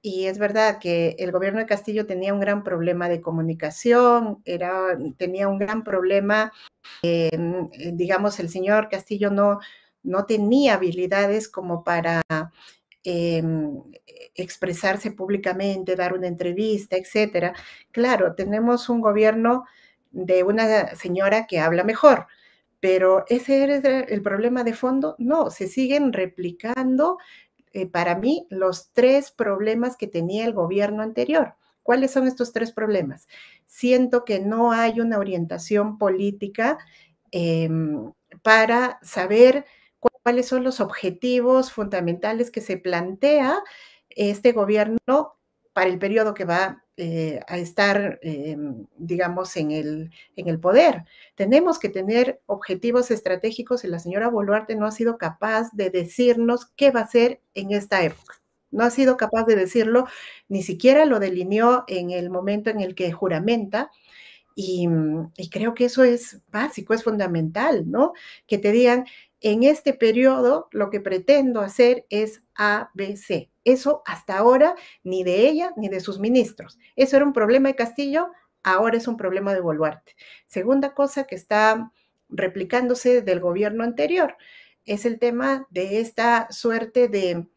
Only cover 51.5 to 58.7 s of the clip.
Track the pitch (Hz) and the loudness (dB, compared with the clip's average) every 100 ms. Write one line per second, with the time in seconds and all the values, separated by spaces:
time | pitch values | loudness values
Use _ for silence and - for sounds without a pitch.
51.5 | 277 349 320 202 190 190 233 254 - - | 4 4 -2 -4 -4 -2 0 0 -2 -8
52.5 | 202 - 185 233 240 247 214 185 185 220 | -8 -4 -4 0 0 0 -2 -2 -2 -4
53.5 | 220 233 247 190 170 170 190 233 226 202 | -6 -6 -4 -4 -8 -4 -2 -2 -2 0
54.5 | 214 220 220 214 214 233 226 165 165 214 | -2 -2 -4 -4 -2 -2 -2 -6 -4 -2
55.5 | 220 226 208 190 185 170 - 247 233 233 | -2 -2 -4 -2 -2 -4 2 2 4 0
56.5 | 240 - - 277 247 214 240 240 262 _ | -2 -6 2 4 4 0 2 2 0 _
57.5 | - 196 208 196 196 160 - _ - _ | -12 -4 -4 0 0 0 -4 _ -20 _
58.5 | _ _ | _ _